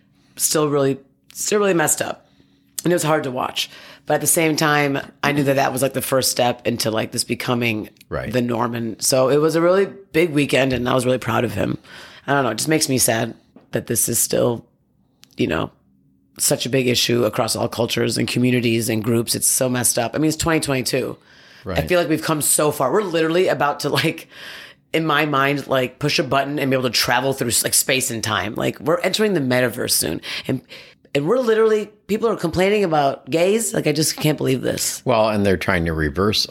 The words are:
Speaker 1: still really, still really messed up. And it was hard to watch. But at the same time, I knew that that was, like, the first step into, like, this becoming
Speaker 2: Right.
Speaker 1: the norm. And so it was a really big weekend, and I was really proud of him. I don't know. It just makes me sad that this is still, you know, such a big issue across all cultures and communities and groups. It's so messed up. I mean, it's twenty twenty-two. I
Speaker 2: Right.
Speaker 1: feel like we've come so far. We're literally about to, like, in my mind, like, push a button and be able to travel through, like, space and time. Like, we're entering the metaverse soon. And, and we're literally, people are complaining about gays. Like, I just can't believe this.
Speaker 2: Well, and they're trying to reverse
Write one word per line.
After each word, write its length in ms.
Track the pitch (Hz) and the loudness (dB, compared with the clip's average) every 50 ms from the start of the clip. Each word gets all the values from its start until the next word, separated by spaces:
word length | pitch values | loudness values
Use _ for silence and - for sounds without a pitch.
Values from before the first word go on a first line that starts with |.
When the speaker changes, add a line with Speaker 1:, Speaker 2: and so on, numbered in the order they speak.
| _ _ _ _ _ _ _ | _ _ _ _ _ _ _
Speaker 1:
still 320 | - - - - 160 151 147 | -4 -2 0 2 2 2 2
really, 300 | 143 143 135 135 135 131 - _ _ _ _ - | 2 2 2 0 0 -4 -8 _ _ _ _ -18
still 280 | - - - - 202 214 | -12 -8 -4 -2 0 2
really 140 | 202 196 180 | 2 2 2
messed 280 | 165 151 147 - - | 2 2 0 0 -2
up. 240 | - - - - _ _ _ _ _ _ _ _ _ _ _ - | -4 -6 -8 -10 _ _ _ _ _ _ _ _ _ _ _ -4
And 100 | - 160 | 0 0
it 40 | 180 | 0
was 60 | 170 165 | 2 2
hard 200 | 151 156 151 139 | 2 0 0 0
to 60 | 135 | -4
watch. 400 | 123 127 113 - - - - - - - - - - - _ | -4 -4 -6 -4 -6 -6 -8 -8 -10 -18 -20 -20 -20 -10 _
But 80 | - 147 | -2 -2
at 60 | 147 | 0
the 60 | 151 | 2
same 300 | 147 - 175 165 156 151 | 2 2 2 2 2 2
time, 420 | 139 160 151 147 147 143 143 139 139 - - - _ | 2 2 2 2 2 2 0 0 -4 -6 -10 -8 _
I 100 | - 143 | -2 0
knew 120 | 143 147 139 | 0 2 2
that 120 | 139 135 | 2 2
that 160 | 135 135 135 | 2 2 0
was, 80 | 127 131 | 0 0
like, 140 | 135 131 - | -2 -2 -2
the 80 | 127 | -4
first 280 | - - 139 131 127 - | -2 0 0 0 0 0
step 360 | - - 123 120 117 - - | 0 2 0 0 0 -2 -2
into, 240 | 113 120 107 - 113 | -2 -2 -2 -2 -2
like, 220 | 107 110 117 113 | -2 -2 -2 -4
this 120 | - 117 - | -4 -6 -4
becoming 640 | - 120 120 - - 123 117 120 117 110 107 98 - - - - - | -4 -6 -4 -2 -2 0 0 0 0 -2 -2 -6 -10 -14 -20 -12 -8
Speaker 2:
Right. 200 | 87 67 67 67 | -8 -6 -4 -2
Speaker 1:
the 120 | - 127 | -2 0
norm. 320 | 120 120 117 110 120 117 120 | 0 0 0 -2 -2 -2 -4
And 260 | 117 117 113 101 - | -4 -6 -6 -6 -4
so 300 | - - 135 131 131 123 | -2 2 2 4 4 4
it 80 | 135 147 | 4 4
was 160 | 151 160 151 | 2 2 2
a 80 | 165 | 2
really 240 | 165 175 185 196 196 185 - - - _ | 4 4 4 4 2 0 -4 -10 -10 _
big 180 | - 156 175 170 | 2 2 2 2
weekend, 420 | 143 147 143 135 - 127 135 135 127 | 2 0 0 2 2 2 2 2 0
and 120 | 117 120 | 0 0
I 80 | 123 131 | 0 0
was 120 | 131 120 | 2 2
really 100 | 127 127 123 | 0 0 0
proud 260 | - 127 113 117 120 | -2 -2 0 0 0
of 100 | 110 101 | -2 -2
him. 240 | 98 - 120 - - - - - - - - - - - | -2 -2 -2 -4 -6 -10 -16 -20 -20 -20 -20 -20 -8 -2
I 80 | - 139 | 0 2
don't 100 | 143 131 | 2 2
know. 60 | 117 | 0
It 60 | 110 110 | -2 -2
just 100 | - 151 | 0 0
makes 200 | 160 151 151 - | 0 0 2 0
me 100 | 131 123 | 0 2
sad 340 | - - 113 113 120 113 - - _ _ - - - _ | 2 2 0 0 -2 -4 -8 -12 _ _ -20 -20 -10 _
that 160 | - 123 - | -6 -6 -4
this 220 | - 120 - - - | -4 -4 -2 -2 -2
is 80 | 117 113 | -2 -2
still, 480 | - - - 117 123 123 117 113 - _ _ _ _ _ _ _ _ _ _ _ - - _ - | -2 0 0 0 2 0 0 -4 -8 _ _ _ _ _ _ _ _ _ _ _ -20 -10 _ -4
you 80 | 117 | -2
know, 240 | 107 - - - - - _ _ _ _ _ _ _ _ _ _ _ _ - | 0 0 -2 -4 -6 -8 _ _ _ _ _ _ _ _ _ _ _ _ -4
such 280 | - - 147 135 - | -2 0 0 0 -2
a 20 | 127 | 0
big 180 | 123 135 123 | 0 0 2
issue 380 | 123 123 113 - - 120 120 117 | 2 0 0 0 2 2 2 0
across 320 | 110 107 - 120 110 - | 0 0 -2 -2 -2 -2
all 120 | 101 113 117 | -2 -4 -2
cultures 500 | - - 123 113 - 117 117 120 117 120 | -2 -2 -2 -2 0 -2 -2 0 0 -2
and 100 | 120 113 | -2 -2
communities 640 | - 127 123 127 123 123 117 120 113 117 113 117 | 0 0 2 2 2 2 2 0 0 0 0 -2
and 120 | 113 110 | -2 -2
groups. 320 | 104 117 117 117 117 - - | 0 0 0 0 0 -2 -2
It's 140 | 107 - - | -2 0 0
so 220 | - - 131 127 | 0 0 0 0
messed 280 | 127 123 123 - - - | 0 0 0 0 0 0
up. 160 | 117 113 - | -2 -2 -2
I 40 | - | 0
mean, 100 | 156 156 | 0 0
it's 80 | 151 | 0
twenty 240 | - - 165 160 156 | 0 0 0 0 0
twenty-two. 560 | 127 - 139 131 120 - - - 110 120 - - _ _ - - - - - - - | 0 -2 -2 -2 -2 -2 -2 -2 -2 -4 -8 -12 _ _ -20 -20 -20 -20 -20 -14 -10
I 40 | - | -4
Speaker 2:
Right. 200 | 90 - 80 78 | -4 -2 0 2
Speaker 1:
feel 100 | 180 175 | 2 2
like 120 | 175 147 | 2 2
we've 100 | 156 151 | 0 -2
come 200 | - - 160 151 | 0 -2 -2 0
so 280 | 135 - - - 151 151 | 0 0 2 2 2 0
far. 200 | 147 - 139 120 | 0 0 0 0
We're 100 | 147 208 | 0 0
literally 460 | 214 180 160 165 160 160 165 180 185 - | 0 0 0 0 0 0 2 2 2 2
about 320 | - - 151 139 135 - | 0 0 0 -2 -2 -2
to, 80 | - 143 | -4 -2
like, 400 | 131 131 - 165 165 - - - - - - - - - - - - _ _ _ | 0 0 0 -2 -2 -6 -10 -20 -20 -20 -18 -18 -18 -18 -20 -20 -20 _ _ _
in 140 | - 160 165 | -2 -2 0
my 180 | 156 147 147 156 | 2 2 2 2
mind, 420 | 151 143 135 139 139 143 139 127 | 2 2 2 2 2 2 0 -2
like, 320 | - 131 131 127 127 - - | 0 0 0 0 -2 -4 -4
push 200 | - 147 - - | -2 0 0 0
a 40 | 160 | 0
button 340 | 127 139 139 139 139 147 147 | 0 0 0 0 0 -2 -2
and 120 | 139 131 | 0 0
be 40 | 131 | 2
able 140 | 131 127 123 | 2 0 0
to 40 | 110 | 0
travel 380 | - - - 120 123 131 135 | 0 0 2 2 2 2 0
through, 200 | 139 - 131 120 110 - | -2 -2 -2 0 0 0
like, 100 | - 123 | 0 0
space 380 | - - - - 135 131 127 - | 0 0 2 2 2 0 0 -2
and 120 | 117 113 | -4 -4
time. 320 | 101 107 107 95 90 104 - | -2 -2 -2 -2 -2 -4 -4
Like, 240 | - 135 131 - - | -2 -2 -2 -4 -2
we're 180 | 95 135 170 - | -2 -2 0 0
entering 320 | - 190 185 - 220 214 | 0 -2 0 0 0 2
the 80 | 190 160 | 2 0
metaverse 520 | 139 127 127 127 127 120 107 123 113 110 | 0 2 2 2 2 0 0 -2 -2 -2
soon. 280 | - - - - - - - - - - - - | 0 0 0 -2 -4 -6 -8 -10 -10 -6 -4 -4
And, 120 | 131 131 - - - - - - - _ _ _ - | -4 -4 -6 -12 -20 -20 -20 -20 -20 _ _ _ -4
and 120 | 143 143 165 | -2 0 2
we're 100 | 233 262 | 2 2
literally, 480 | 254 226 220 220 226 220 214 214 208 - - _ _ - | 2 2 4 4 4 4 4 2 0 -4 -12 _ _ -4
people 200 | 196 214 214 233 | -2 0 0 0
are 80 | 196 | 0
complaining 460 | - - 165 147 165 185 196 208 214 202 | 0 -2 -2 2 2 2 4 4 2 2
about 460 | 170 156 147 143 139 123 - - 131 | 2 2 2 2 2 0 -4 -6 -2
gays. 420 | 131 160 175 190 208 226 220 - | 0 2 4 4 2 2 0 -2
Like, 140 | - - 139 | -2 0 0
I 60 | 156 | 0
just 240 | 147 147 156 - - | 0 0 0 -2 -2
can't 200 | - - 151 151 | 0 0 0 0
believe 240 | - 135 131 131 123 | 0 0 0 0 0
this. 400 | 117 120 113 - - - - - - | -2 -2 -4 -2 -4 -6 -6 -4 -2
Speaker 2:
Well, 240 | 139 120 110 107 110 | 0 2 2 2 2
and 180 | 107 104 101 | 2 2 2
they're 100 | 101 92 | 2 2
trying 280 | - - - 98 87 82 | 2 0 0 0 0 0
to 60 | 85 80 | 0 0
reverse 520 | 78 78 73 69 85 98 107 104 - - - | 0 -2 0 0 0 0 2 0 0 -2 -4